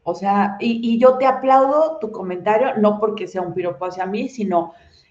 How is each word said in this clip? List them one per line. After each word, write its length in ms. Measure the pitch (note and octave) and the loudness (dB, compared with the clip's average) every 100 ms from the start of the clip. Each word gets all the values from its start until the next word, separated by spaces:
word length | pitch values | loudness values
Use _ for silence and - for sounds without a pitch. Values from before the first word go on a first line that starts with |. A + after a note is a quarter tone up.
o 120 | E3+ F#3 | -8 -4
sea, 400 | G3 G3+ F#3 - | 0 0 0 -2
y, 200 | A#3 A#3 | -4 -2
y 160 | A#3 A#3 | 0 4
yo 180 | B3+ B3+ | 4 6
te 80 | C4 | 0
aplaudo 720 | C4 C4 C4+ C4+ D4+ D#4+ D#4 | 2 4 4 4 2 0 -2
tu 120 | - | -8
comentario, 640 | - F#3 - G#3 A3 C4 A3 | -8 -8 -4 0 2 0 2
no 220 | G#3 G#3 | 2 2
porque 280 | G#3+ G#3 F#3 | -2 -4 -8
sea 140 | F#3 | -6
un 120 | E3+ | -6
piropo 320 | F3+ F3 F3 F3+ | -4 -6 -6 -8
hacia 200 | F3+ F#3 | -6 -6
mí, 240 | G#3+ C4 | -4 -6
sino 440 | - G3 E3+ E3 - - _ _ | -6 -2 -2 -2 -14 -20 _ _